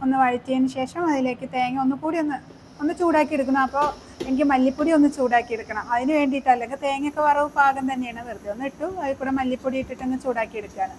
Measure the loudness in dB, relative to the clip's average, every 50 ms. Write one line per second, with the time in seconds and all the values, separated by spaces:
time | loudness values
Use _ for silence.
0 | 0 0 2 4 2 2 2 -2 -2 -2 0 2 2 0 0 -2 -6 -4 -4 -2
1 | 0 0 2 2 0 -2 -2 -4 -8 -6 -4 -2 -2 -2 0 0 0 0 0 0
2 | -2 -2 -2 0 -2 -2 -4 -6 -8 -14 -20 -20 -20 -20 -8 -4 -4 -2 0 0
3 | 2 4 4 4 4 2 2 -2 0 2 2 2 2 2 2 0 0 0 -2 -6
4 | -12 -16 -12 -8 -4 -2 0 2 2 2 4 4 4 2 2 2 2 4 6 6
5 | 6 4 4 2 0 2 2 2 2 0 -4 -8 -6 -6 -6 -6 -4 0 0 0
6 | 2 2 2 2 2 2 0 2 4 4 4 4 2 -4 -6 -4 -4 -2 -2 -2
7 | -2 -4 -2 2 2 4 4 4 2 0 2 4 4 4 4 2 -2 -2 -2 -4
8 | -4 -6 -8 -10 -12 -12 -12 -10 -8 -8 -8 -6 -6 -8 -6 -6 -8 -6 -6 -4
9 | -4 -4 -4 -2 -2 -2 0 0 0 0 -2 -2 -2 -2 -2 -2 -4 -6 -8 -6
10 | -4 -4 -4 -2 -2 -2 -2 -2 -2 -4 -6 -10 -10 -8 -6 -6 -6 -6 -6